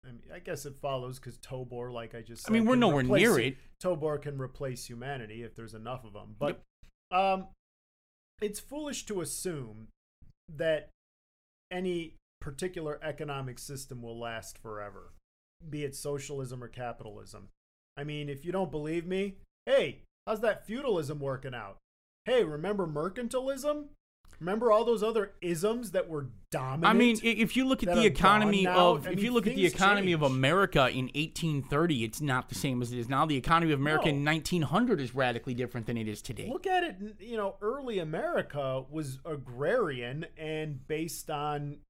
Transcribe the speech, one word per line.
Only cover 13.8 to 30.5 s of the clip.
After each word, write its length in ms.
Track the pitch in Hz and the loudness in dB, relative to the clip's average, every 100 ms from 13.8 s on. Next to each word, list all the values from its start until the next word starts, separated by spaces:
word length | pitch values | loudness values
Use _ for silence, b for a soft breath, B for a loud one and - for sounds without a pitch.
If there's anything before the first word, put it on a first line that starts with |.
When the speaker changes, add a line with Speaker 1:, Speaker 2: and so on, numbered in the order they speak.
| - 127 | -12 -12
Speaker 1:
will 160 | 117 117 | -10 -8
last 400 | 117 113 113 - | -8 -8 -10 -16
forever, 540 | 113 107 104 98 90 - _ _ _ _ 165 | -12 -10 -10 -14 -20 -20 _ _ _ _ -12
be 140 | 147 | -6
it 100 | 147 | -6
socialism 680 | 135 143 143 135 143 131 127 | -6 -6 -6 -6 -8 -8 -10
or 40 | 120 | -12
capitalism. 840 | - 123 117 110 104 101 101 98 _ _ _ _ - | -10 -10 -8 -12 -14 -16 -18 -20 _ _ _ _ -10
I 60 | |
mean, 260 | 147 147 143 | -8 -6 -6
if 160 | 139 | -8
you 60 | 156 | -4
don't 220 | 180 180 | -2 -2
believe 340 | 151 151 165 170 | -4 -2 -4 -2
me, 300 | 185 196 190 - _ - | -2 -2 -6 -18 _ 2
hey, 360 | 269 175 113 - _ - | 4 4 -4 -18 _ -6
how's 140 | 214 | -2
that 260 | 226 208 - | 0 0 -4
feudalism 540 | 233 285 190 139 151 | -6 0 0 0 -4
working 340 | 139 127 135 | -4 -4 -6
out? 220 | 123 104 98 _ _ _ _ | -10 -10 -14 _ _ _ _
Hey, 180 | - 254 | 2 2
remember 460 | 175 147 170 208 170 | 4 0 -4 -2 -2
mercantilism? 960 | 147 165 190 233 254 262 269 294 302 294 - _ _ - - | -2 -4 -2 -4 -2 -2 -2 0 -2 -4 -16 _ _ -20 -10
Remember 320 | 165 214 233 | -2 2 6
all 120 | 214 | 6
those 200 | 233 226 | 6 2
other 300 | 208 226 196 - | 2 0 -2 -4
isms 520 | 180 170 196 233 233 | -4 0 0 0 -2
that 160 | 180 175 | -2 -2
were 220 | 156 131 - - | -4 -6 -12 -8
dominant 360 | 156 131 135 196 | -6 -4 4 6
Speaker 2:
I 120 | 226 | 8
mean, 180 | 240 220 | 8 6
i-, 40 | 226 | 2
if 280 | 214 220 240 | 2 2 2
you 80 | |
look 200 | 262 269 | 2 2
at 60 | 190 | 4
Speaker 1:
that 40 | |
Speaker 2:
the 100 | 208 226 | 6 6
Speaker 1:
are 40 | |
Speaker 2:
economy 540 | 139 190 208 208 202 | 8 6 8 6 4
Speaker 1:
gone 100 | 185 | 4
now? 140 | 180 180 156 | 8 8 6
Speaker 2:
of, 100 | 139 | 0
Speaker 1:
I 40 | |
Speaker 2:
if 60 | 180 | 0
Speaker 1:
mean, 80 | 214 | 2
Speaker 2:
you 40 | |
look 160 | 240 208 | 4 2
at 80 | |
the 80 | 247 | 4
Speaker 1:
things 120 | 180 | 2
Speaker 2:
economy 380 | - 196 202 190 | 6 6 6 4
of 80 | 165 | 4
Speaker 1:
change. 100 | 147 | 4
Speaker 2:
America 560 | 131 135 | 4 4